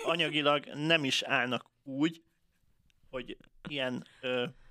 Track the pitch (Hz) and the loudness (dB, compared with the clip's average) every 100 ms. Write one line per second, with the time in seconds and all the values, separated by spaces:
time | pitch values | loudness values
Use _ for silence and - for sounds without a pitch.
0 | - 170 156 151 147 147 - 139 156 165 | 0 0 2 2 4 2 0 -4 2 2
1 | 135 - 120 135 123 120 - _ 139 135 | 2 0 2 0 2 -2 -6 _ -8 0
2 | 160 165 _ _ _ _ _ _ _ _ | 0 0 _ _ _ _ _ _ _ _
3 | _ 131 120 - - - - 143 127 127 | _ -12 -10 -14 -16 -16 -10 -4 -2 -4
4 | - - 127 127 123 - - | -10 -8 -4 -2 -2 -6 -20